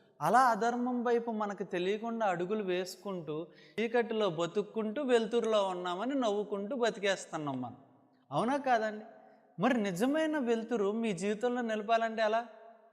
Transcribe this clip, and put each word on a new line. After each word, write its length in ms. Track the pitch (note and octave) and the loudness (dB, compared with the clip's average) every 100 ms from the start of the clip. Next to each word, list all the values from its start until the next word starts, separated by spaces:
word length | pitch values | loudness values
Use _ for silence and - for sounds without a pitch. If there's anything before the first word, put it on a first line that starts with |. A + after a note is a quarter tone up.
| _ _ | _ _
అలా 180 | D3+ A3+ | 4 6
అధర్మం 640 | C4 A3 A#3 A#3+ B3 B3 | 6 4 0 0 -2 0
వైపు 280 | A#3+ A#3 A#3 | 2 0 0
మనకు 320 | G#3+ G#3 G3 | -4 -4 -4
తెలియకుండా 640 | G3 F3+ F3+ G#3+ A3+ A3+ G#3+ | -4 -2 0 -2 -4 -2 0
అడుగులు 380 | E3+ F3+ G#3+ | 0 0 -2
వేసుకుంటూ, 840 | F#3+ F3+ F#3 - G3+ F#3 D#3 D3+ - - - - | 0 -2 -4 -8 -8 -8 -6 -6 -8 -16 -12 -4
చీకటిలో 500 | A3+ A#3+ A#3 A3 G#3 | 0 2 2 2 0
బతుక్కుంటూ, 720 | D#3+ E3+ G#3 G3+ A3 A3 G#3+ | 2 0 0 -2 -4 -2 -2
వెలుతురులో 680 | C4+ A#3+ A3 A#3 A3+ G#3+ G3 | 4 4 4 0 2 2 2
ఉన్నామని 480 | F3+ F3+ F3 A#3+ C#4+ | -2 -4 -2 -2 0
నవ్వుకుంటూ 600 | A#3 G3+ G3+ G3+ G3+ C4 | 0 0 -2 -4 -4 0
బతికేస్తున్నాం 840 | A3+ G#3 G3+ F#3 - E3 D3 C3 | 0 0 0 -2 -4 -6 -4 -4
మనం. 160 | A#2+ A#2+ - - _ _ _ | -8 -12 -20 -20 _ _ _
అవునా 260 | C#3 A3 C#4+ | -2 0 0
కాదండి? 480 | C4+ A#3 G#3+ G#3+ - - - - _ - | 2 2 2 -6 -14 -20 -20 -20 _ -2
మరి 220 | A3 B3+ | 2 2
నిజమైన 560 | G3+ E3+ B3+ D4+ D#4 D4+ | 0 0 0 2 0 0
వెలుతురు 540 | A#3+ A3+ A3+ A#3+ G3 | 0 0 0 0 0
మీ 220 | A3+ A3+ | 0 -2
జీవితంలో 480 | E3+ G3+ G#3 A#3+ B3 | -2 -2 -2 -2 -2
నిలపాలంటే 600 | A#3 G#3+ G#3 A3+ A3+ A3 | -2 -4 0 0 0 0
ఎలా? 260 | G#3+ A3 A#3+ - - - - | 0 0 -4 -16 -20 -20 -20